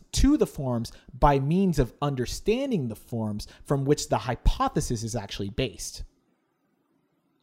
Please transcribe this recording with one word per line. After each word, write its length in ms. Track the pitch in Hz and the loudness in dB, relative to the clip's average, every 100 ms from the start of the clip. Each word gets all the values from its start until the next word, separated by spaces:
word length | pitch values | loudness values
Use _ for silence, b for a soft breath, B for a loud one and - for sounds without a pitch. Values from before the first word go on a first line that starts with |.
| - | -6
to 220 | - 269 294 | 2 4 4
the 100 | 208 | 2
forms 460 | - 135 120 117 B B 127 | -2 -4 -2 -4 B B 2
by 220 | 147 139 | 4 4
means 400 | 139 175 196 143 | 2 2 2 2
of 140 | 123 - | 0 0
understanding 880 | 147 135 117 - - 233 277 214 123 | -4 -2 -4 -4 -2 0 0 -2 -2
the 60 | 113 | -8
forms 500 | - 120 110 104 - B | -8 -6 -4 -6 -10 B
from 220 | - 139 135 | -4 -2 2
which 240 | 147 - | 0 2
the 80 | 120 | -2
hypothesis 840 | - 120 - - 262 - - 120 | -2 0 2 2 0 -2 -2 -4
is 120 | 113 113 | -4 -8
actually 340 | 101 - 101 | -8 -8 -6
based. 540 | 98 131 92 - - - _ _ _ _ _ _ _ _ _ _ _ _ _ | -4 -4 -6 -12 -12 -14 _ _ _ _ _ _ _ _ _ _ _ _ _